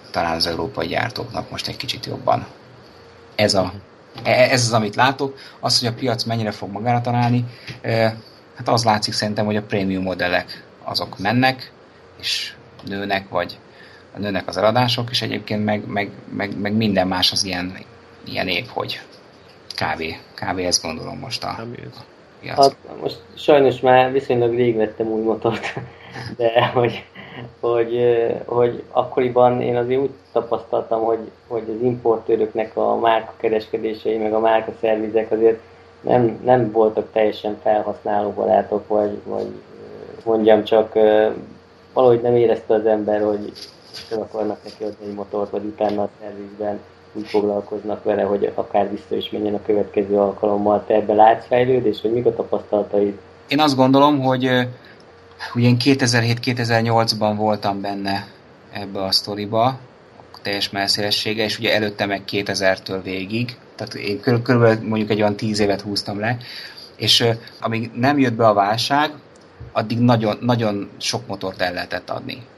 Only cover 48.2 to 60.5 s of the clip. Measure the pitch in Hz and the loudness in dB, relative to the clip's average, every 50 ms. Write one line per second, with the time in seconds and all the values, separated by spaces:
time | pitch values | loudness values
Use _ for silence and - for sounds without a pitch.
48.2 | 101 98 101 101 101 - - - - - - 104 101 98 104 104 - - 107 104 | 2 0 0 0 0 0 -2 -4 -4 -2 0 0 0 0 -2 -8 -8 -6 -6 -4
49.2 | 101 - - 107 104 104 104 101 - - 107 104 98 98 - 107 101 98 101 101 | -4 -4 -4 -4 -2 -2 -2 -2 0 0 0 0 0 0 0 -2 0 2 2 4
50.2 | 101 98 95 - - 104 104 104 101 104 104 101 - - 113 107 101 104 107 104 | 4 2 2 0 0 2 2 2 4 4 2 2 2 2 2 2 2 4 4 6
51.2 | 107 110 120 117 - - 127 123 123 123 131 123 113 107 104 - - 110 117 123 | 8 8 6 4 2 0 2 2 4 4 2 2 2 0 0 0 0 0 0 2
52.2 | 123 113 110 - - - - 101 - - - 104 101 - - 101 101 101 101 - | 2 2 0 0 -2 -2 -4 -4 -2 0 0 0 0 0 0 0 0 0 -2 -4
53.2 | - - - - - - 143 143 156 147 135 127 131 131 135 139 139 147 147 139 | -12 -20 -20 -20 -6 -2 0 2 2 4 4 4 4 6 6 6 6 6 4 4
54.2 | 131 131 127 127 127 131 127 123 123 123 120 - - - - - - - - - | 2 0 0 0 2 2 2 2 0 -2 -6 -12 -20 -20 -20 -20 -20 -20 -20 -20
55.2 | - - - - - - - 120 120 123 123 120 - 139 139 135 135 117 120 120 | -20 -20 -18 -14 -14 -6 0 2 4 4 4 4 4 4 4 4 4 2 2 2
56.2 | 113 117 117 120 - 135 120 123 120 113 117 113 113 117 117 117 113 110 110 104 | 2 0 0 -2 -2 -4 -2 -2 0 0 2 2 2 2 2 2 2 0 0 0
57.2 | 110 107 104 104 107 107 104 104 - 104 98 98 98 101 101 101 98 98 98 101 | 0 0 0 0 0 0 0 0 -2 -4 -4 -4 -6 -6 -6 -6 -4 -4 -4 -4
58.2 | 107 - - - - - - - - - - 104 101 98 98 101 95 95 92 - | -6 -10 -16 -20 -20 -20 -20 -20 -20 -16 -14 -12 -10 -8 -6 -6 -4 -2 -2 -2
59.2 | - 104 101 104 104 101 110 113 113 127 135 127 - - - - - - - - | -2 -4 -6 -6 -6 -2 0 2 2 2 0 -4 -8 -20 -20 -20 -20 -20 -20 -20
60.2 | - - - - - 101 | -20 -20 -18 -10 -8 -6